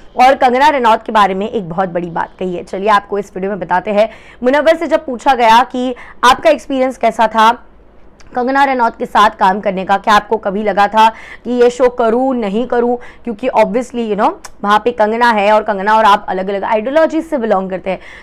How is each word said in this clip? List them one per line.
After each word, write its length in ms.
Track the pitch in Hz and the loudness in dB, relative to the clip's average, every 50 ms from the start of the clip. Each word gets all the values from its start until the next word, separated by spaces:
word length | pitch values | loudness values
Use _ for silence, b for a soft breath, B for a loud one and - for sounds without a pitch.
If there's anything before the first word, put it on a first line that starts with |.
| B B B | B B B
और 180 | 233 254 262 277 | 2 4 4 4
कंगना 340 | 262 277 254 240 254 277 294 | 4 2 0 2 2 2 2
रनौत 340 | 294 277 240 226 220 226 - | 2 2 2 2 0 0 0
के 100 | - 220 | -2 0
बारे 220 | 220 202 185 190 | 2 2 2 0
में 160 | 190 202 226 | -2 -6 -4
एक 180 | - 226 185 160 | -6 -6 -6 -6
बहुत 200 | 165 180 190 185 | -4 -4 -4 -4
बड़ी 220 | 170 180 165 170 | -4 -6 -6 -6
बात 200 | 165 170 175 - - - | -6 -6 -8 -8 -8 -8
कही 160 | 190 185 175 | -8 -8 -6
है। 100 | 170 - | -8 -10
चलिए 240 | - - 190 196 214 | -10 -8 -4 0 2
आपको 300 | 208 202 202 - 208 202 | 2 0 0 -2 -6 -6
इस 140 | 202 202 - | -6 -6 -8
वीडियो 160 | 190 185 196 | -8 -6 -6
में 100 | 208 185 | -6 -6
बताते 300 | 180 - 180 180 180 220 | -6 -4 -2 -2 -2 -2
हैं। 200 | 202 202 220 220 B B B B B B 240 | 0 0 0 0 B B B B B B -2
मुनव्वर 340 | 247 269 294 285 320 330 | 0 2 2 4 2 2
से 100 | 330 339 | 2 0
जब 180 | 277 311 320 320 | -2 -2 -2 -2
पूछा 300 | - 254 226 - 285 269 | -4 -10 -4 0 0 2
गया 280 | 233 240 220 220 240 254 | 2 4 4 6 4 4
कि 320 | 240 - 254 247 262 240 B B B B B - | 2 -2 -4 -4 -4 -6 B B B B B 2
आपका 260 | 247 262 262 - 330 | 2 2 4 4 2
एक्सपीरियंस 460 | 302 240 - - 277 262 254 269 247 | 2 2 0 -4 -2 -2 -2 -2 -2
कैसा 300 | - - 226 214 - 226 | -2 -2 -2 0 0 0
था 260 | 220 220 226 220 226 240 240 - - - - - - _ - - - - _ - - - | 0 2 4 4 4 2 0 -4 -20 -20 -20 -20 -20 _ -20 -20 -20 -20 _ -18 -10 -6
कंगना 300 | 254 247 254 269 277 277 | -4 -2 0 0 2 2
रनौत 320 | 269 269 254 233 226 233 | 2 2 0 -2 -2 -2
के 100 | - 247 | -4 -8
साथ 240 | - - 233 208 220 | -2 0 2 2 2
काम 300 | 214 - 214 190 190 214 | 2 2 0 0 0 0
करने 240 | 190 208 190 185 190 | -2 -4 -4 -4 -2
का, 120 | 175 196 | -2 -2
क्या 180 | 196 196 233 214 | -2 0 2 2
आपको 220 | 208 208 - 233 | 2 2 0 -4
कभी 260 | 214 - 208 185 208 220 | -4 -4 -4 -4 -4 -2
लगा 260 | 208 190 202 202 202 | -2 0 0 0 2
था 200 | 208 220 220 226 220 B B B B B B | 4 4 2 2 2 B B B B B B
कि 60 | - | -4
ये 200 | 247 247 240 240 | 0 2 2 2
शो 180 | 240 - 262 247 | 2 2 0 0
करूँ, 480 | 247 - 226 226 220 247 262 269 262 | 0 0 0 0 2 0 0 0 -2
नहीं 300 | 240 226 196 185 226 247 | -2 -4 -4 -4 -4 -4
करूँ, 320 | - 247 240 233 240 247 240 B B B B B | -2 -2 0 0 0 -2 -4 B B B B B
क्योंकि 240 | 240 226 - - 262 | -10 -10 -6 -6 -2
obviously, 680 | - - 214 185 196 247 247 247 - 240 233 220 208 | 0 0 0 0 0 -4 -6 -6 -6 -6 -4 -4 -2
you 20 | |
know, 160 | 185 220 294 381 - - - - - - | -2 -2 -2 -2 -4 -12 -20 -16 -8 -2
वहाँ 140 | 202 208 214 214 | 0 0 0 0
पे 60 | 247 | 0
कंगना 400 | 240 240 214 208 226 226 240 240 | -2 0 0 0 0 0 0 2
है 220 | 226 208 196 208 214 | 2 2 2 2 2
और 100 | 214 214 | 2 2
कंगना 340 | 220 208 190 190 214 220 | 0 -4 -4 0 0 2
और 80 | 220 220 | 4 4
आप 220 | 202 202 208 - - | 4 4 2 0 -4
अलग-अलग 360 | 185 185 190 190 202 196 202 | -6 -6 -4 -4 -4 -4 -4
आइडियोलॉजी 580 | 202 226 214 214 262 269 320 320 311 311 320 320 | -2 -2 -2 -2 0 0 2 2 2 0 -2 -4
से 160 | - 311 269 | -4 -4 -4
बिलोंग 320 | 226 220 202 190 190 190 | -2 0 -2 -2 -2 -4
करते 200 | 190 180 - 190 | -8 -8 -6 -6
हैं, 80 | 185 - B B B B | -8 -8 B B B B